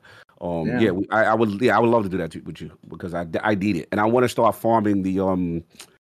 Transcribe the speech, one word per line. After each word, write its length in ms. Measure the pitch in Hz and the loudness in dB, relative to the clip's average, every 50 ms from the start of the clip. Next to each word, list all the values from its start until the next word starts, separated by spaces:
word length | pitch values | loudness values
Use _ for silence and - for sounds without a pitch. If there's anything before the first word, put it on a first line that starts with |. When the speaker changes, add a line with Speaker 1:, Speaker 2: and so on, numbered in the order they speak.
| _ - - - - _ _ - | _ -20 -20 -20 -20 _ _ -10
Speaker 1:
um, 260 | - 87 87 82 82 107 | -8 -6 -4 -4 -2 -2
Speaker 2:
Yeah. 120 | 123 123 | 0 0
Speaker 1:
yeah, 120 | 113 101 | 2 2
we, 160 | 87 98 98 - | 0 0 -2 0
I, 120 | 98 110 107 | 2 2 2
I 80 | 104 110 | 4 4
would, 260 | 110 117 107 98 101 | 2 2 0 0 0
yeah, 140 | 127 117 98 | 2 2 4
I 40 | 110 | 4
would 100 | 120 117 | 4 4
love 140 | 120 117 104 | 4 2 0
to 60 | 92 | 0
do 80 | 90 90 | -4 -4
that 140 | 82 80 | -6 -6
too, 120 | - 85 - | -8 -12 -14
with 160 | 82 80 - | -14 -14 -14
you 100 | 85 80 - - - - | -14 -16 -18 -20 -20 -20
because 260 | 82 85 - 87 85 | -16 -12 -10 -8 -6
I, 120 | 85 87 82 85 - - | -6 -6 -6 -6 -4 -2
I 120 | 110 110 | 0 0
need 200 | 95 95 104 95 80 | 0 0 0 -2 -2
it, 100 | - - | -4 -4
and 80 | - 101 | -2 0
I 60 | 107 | 2
wanna 240 | 113 120 127 123 117 | 2 4 2 2 2
start 260 | - - 113 107 98 | 2 2 2 2 2
farming 460 | - - 113 117 113 104 107 101 98 95 | 0 0 0 2 2 2 2 0 0 0
the, 160 | 95 95 95 | 0 0 0
um, 420 | 95 95 92 90 90 85 82 82 - _ _ - - - _ _ _ _ _ | 2 2 0 0 -2 -2 -4 -6 -8 _ _ -20 -20 -20 _ _ _ _ _